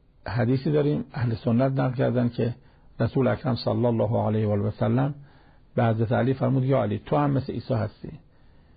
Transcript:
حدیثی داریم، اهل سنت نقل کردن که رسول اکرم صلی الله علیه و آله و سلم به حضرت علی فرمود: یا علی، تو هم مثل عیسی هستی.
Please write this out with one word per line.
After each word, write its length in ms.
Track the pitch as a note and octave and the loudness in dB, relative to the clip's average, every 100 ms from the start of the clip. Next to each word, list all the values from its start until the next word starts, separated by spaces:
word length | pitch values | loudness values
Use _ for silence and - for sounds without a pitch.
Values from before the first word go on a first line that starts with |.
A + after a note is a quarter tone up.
| _ _ - | _ _ -6
حدیثی 460 | A#2+ A#2 C3 D#3+ | -2 2 2 2
داریم، 320 | D3 D3 D3+ - | 2 2 0 -4
اهل 220 | C3+ A#2 | -4 -2
سنت 380 | A2+ B2+ A#2 C3+ | -2 0 2 2
نقل 220 | C3+ C3 | 0 0
کردن 340 | B2 B2 A#2+ A#2+ | 0 0 2 0
که 260 | - A#2 - - - - - | 0 -2 -4 -12 -20 -12 -4
رسول 280 | A2+ C#3 A#2+ | 0 2 0
اکرم 260 | A2 C#3+ | 0 -2
صلی 320 | A#2 A2+ A2 A#2+ | -2 -2 0 2
الله 400 | A2+ G#2+ A2 G#2+ | 2 0 0 0
علیه 200 | A2 G#2+ | 0 2
و 40 | |
آله 120 | G#2 | 0
و 80 | G#2 | -2
سلم 440 | - A2+ A#2+ C#3 - - - - - - | -2 0 2 0 -4 -14 -20 -20 -20 -8
به 100 | - | 0
حضرت 280 | A#2 A2+ A2 | 0 2 0
علی 220 | A2+ A#2+ | 2 0
فرمود: 300 | C3+ B2+ C3 | 0 0 0
یا 180 | B2+ C3 | 2 0
علی، 200 | G#2 G#2 - | 0 -4 -2
تو 100 | D3+ | 0
هم 140 | C#3+ | 2
مثل 220 | C3+ - | 0 -2
عیسی 220 | A#2 - | -6 -4
هستی. 380 | A2+ G2+ - - - - - - - - | -4 -4 -8 -16 -16 -20 -20 -20 -20 -20